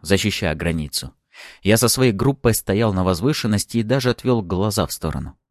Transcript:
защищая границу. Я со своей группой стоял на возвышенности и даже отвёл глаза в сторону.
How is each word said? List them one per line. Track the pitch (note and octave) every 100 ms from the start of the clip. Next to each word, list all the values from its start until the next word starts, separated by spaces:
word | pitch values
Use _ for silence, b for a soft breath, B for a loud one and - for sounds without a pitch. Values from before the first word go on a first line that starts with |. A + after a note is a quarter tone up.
защищая | D#2 G2 G#2+ - F2
границу. | D2+ E2 D#2+ D2 - C2 - _ B B B
Я | F#2+ A2+
со | A#2+
своей | - B2+
группой | G2 C3+ C#3 A#2+
стоял | A2 - G2 A2+
на | F#2+
возвышенности | F#2 F2 A#2+ D3+ A2+ G#2 - A#2
и |
даже | A2 C3+ B2
отвёл | A#2 B2 A#2+
глаза | F2 F2+ G#2 G2+ E2
в |
сторону. | - D#2+ C#2 C2+ - _